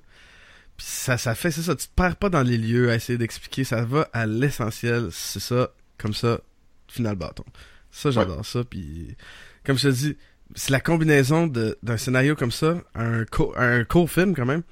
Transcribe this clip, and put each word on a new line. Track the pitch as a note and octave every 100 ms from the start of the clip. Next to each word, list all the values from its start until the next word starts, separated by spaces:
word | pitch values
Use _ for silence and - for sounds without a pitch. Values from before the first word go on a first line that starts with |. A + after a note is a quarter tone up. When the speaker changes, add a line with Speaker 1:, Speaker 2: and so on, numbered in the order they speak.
| - - - - - - - -
Speaker 1:
Puis | -
ça, | - - A#2+
ça | B2+ A2+
fait, | F3
c'est | D3
ça, | E3 C#3
tu | -
te | -
perds | F#3 E3
pas | G3+
dans | F3
les | B2+ A#2+
lieux | A2+ A#2+ B2
à | A2+
essayer | - A#2+
d'expliquer, | A#2 - - -
ça | C3 A2+ A#2
va | C#3 D#3
à | A#2+ A2+
l'essentiel, | A2 C#3+ - G#2+ - A#2+ A#2+ G#2+
c'est | E2 - G2
ça, | - B2 B2 - _ -
comme | A2+ G#2+
ça, | A#2+ A2+ - _ _ _ -
final | - A2+ G2+
bâton. | D#2 - - - - - -
Ça, | - D3
j'adore | A#2+ F#2 D#2
Speaker 2:
Ouais. |
Speaker 1:
ça, | G2+ A#2+ B2
puis | - D#2 D#2+ - - - - - - -
comme | C3+
je | C#3
te |
dis, | B2+ D3 C#3 - _ - -
c'est | -
la | C3+
combinaison | - E3 D#3 D3 C3 D#3 E3+
de, | A#2+ A2 -
d'un | A2+ A2+
scénario | - B2+ C3+ D3+
comme | C3
ça, | - D#3 E3+ - -
un | A#2 A#2 A2+
co-, | - - -
un | B2 A#2+
court | A2+ E3+ E3+
film | - F#3+ E3+
quand | B2
même, | D#3 -